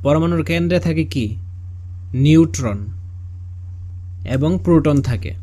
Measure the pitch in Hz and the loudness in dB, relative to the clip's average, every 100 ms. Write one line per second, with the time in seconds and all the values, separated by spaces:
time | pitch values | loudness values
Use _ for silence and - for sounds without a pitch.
0 | 139 156 165 170 160 170 175 175 170 160 | 4 2 2 0 0 0 2 2 2 0
1 | 151 139 107 - - - - - - - | 0 -2 -2 -4 -8 -12 -12 -12 -12 -12
2 | - 127 143 160 160 - 123 101 98 - | -6 2 6 8 6 2 -4 -4 -6 -10
3 | - - - - - - - - - - | -12 -14 -14 -14 -14 -14 -14 -12 -12 -12
4 | - - - 131 151 185 180 165 151 143 | -12 -10 -4 0 2 2 4 4 6 2
5 | 135 110 - - | 2 -2 -4 -8